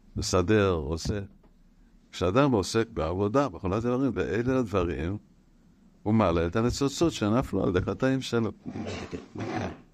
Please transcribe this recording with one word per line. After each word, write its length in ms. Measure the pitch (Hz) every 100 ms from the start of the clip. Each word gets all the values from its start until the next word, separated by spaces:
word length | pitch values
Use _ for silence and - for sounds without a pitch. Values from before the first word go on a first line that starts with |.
| - -
מסדר, 560 | 101 95 90 107 98
עושה. 480 | 85 71 82 - 104 98 - _ _ _ _ _ _ _
כשאדם 400 | - 92 110 143
עוסק 380 | 117 90 113 113
בעבודה, 600 | - 80 90 101 123 143
בכל 240 | 85 92
הדברים, 380 | 101 120 123 135
ואלה 460 | 95 69 98 123 131
הדברים, 580 | 113 98 87 69 80 101 - _ _ _ _ _ _ _
הוא 100 | -
מעלה 340 | 113 98 85 85
את 80 | 113
הניצוצות 580 | 117 117 139 - 170
שנפלו 500 | - 104 117 - 95
על 100 | -
דרך 140 | 90 107
החטאים 340 | 98 131 135
שלו. 300 | 120 117 110 - - - - - - 87 - 101 - - 87 - -